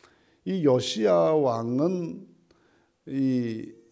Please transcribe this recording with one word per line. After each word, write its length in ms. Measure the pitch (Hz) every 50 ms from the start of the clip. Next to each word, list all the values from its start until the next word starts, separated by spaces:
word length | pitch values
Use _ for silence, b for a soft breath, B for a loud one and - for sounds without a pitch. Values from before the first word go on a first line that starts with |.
| b b b b b b b b b
이 180 | 180 190 190 160
요시야 500 | 143 127 127 - - - 208 214 202 180
왕은 1120 | 170 165 160 160 156 143 131 117 113 117 117 123 131 151 175 190 180 170 165 175 - - - - _ _ b b b b b b b b b b b - -
이 640 | 135 139 135 131 127 127 120 117 110 113 113 - - - _ _